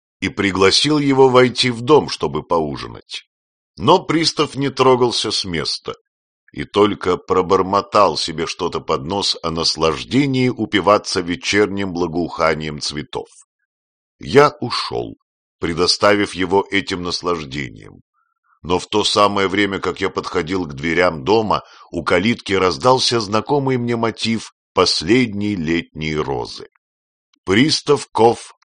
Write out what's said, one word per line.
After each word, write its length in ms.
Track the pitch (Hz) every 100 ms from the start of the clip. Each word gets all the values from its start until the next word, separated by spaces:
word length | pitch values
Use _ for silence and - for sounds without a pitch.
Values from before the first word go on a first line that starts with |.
| _ -
и 80 | 92
пригласил 680 | - 98 92 95 - 147 151
его 280 | 143 135 135
войти 440 | 123 127 - 131
в 100 | 113
дом, 280 | 123 143 76
чтобы 340 | - 80 76
поужинать. 800 | - 85 76 64 58 55 - - - _ _ _ _ -
Но 260 | 107 180
пристав 520 | - 160 151 - 143 131
не 140 | 139
трогался 640 | 135 131 123 123 - 110
с 140 | - 95
места 480 | 82 65 - - - _ _ _ _ _
и 100 | -
только 540 | 69 101 104 92 92 90
пробормотал 1000 | - 92 87 95 92 101 - 107 95 71
себе 280 | - 80 80
что-то 360 | - 85 80
под 240 | 69 78 71
нос 320 | 98 87 -
о 100 | 82
наслаждении 960 | 82 80 78 80 71 78 120 143 131 127
упиваться 720 | 110 107 101 85 202 - 95
вечерним 720 | 87 87 - 101 98 98 98
благоуханием 880 | 85 87 82 78 - 80 78 78 73
цветов. 460 | - 73 71 - - _ _ _ _ _ _ _ _ _
Я 360 | 67 120 147 -
ушёл, 560 | 120 - - 60 57 - _ _ _ -
предоставив 760 | 82 82 87 - 104 104 98
его 320 | 87 90 98 -
этим 340 | 98 - 90
наслаждениям. 1000 | 87 82 87 87 71 71 64 53 50 50 _ _ _ _ _ _
Но 160 | 76 87
в 100 | -
то 160 | 104
самое 440 | 95 107 101 101 95
время, 320 | 98 98 95
как 220 | 92 85
я 80 | 95
подходил 560 | 95 - 92 82 95 80
к 80 |
дверям 500 | 67 80 80 90 80
дома, 400 | 67 113 107 78 - - -
у 120 | 85
калитки 500 | 78 90 107 120 -
раздался 640 | 95 92 71 127 131 - 117
знакомый 580 | 98 107 - 147 135 127
мне 180 | 120 117
мотив 560 | 113 - 113 110 - _ _
последней 800 | - 90 - 82 127 117 101 104 98
летней 600 | 78 85 - 78 78 76
розы. 520 | 69 65 55 - - _ _ _ _ _ _ _
Пристав 640 | - 101 151 - - 139 -
Кофф 420 | - 117 113 - _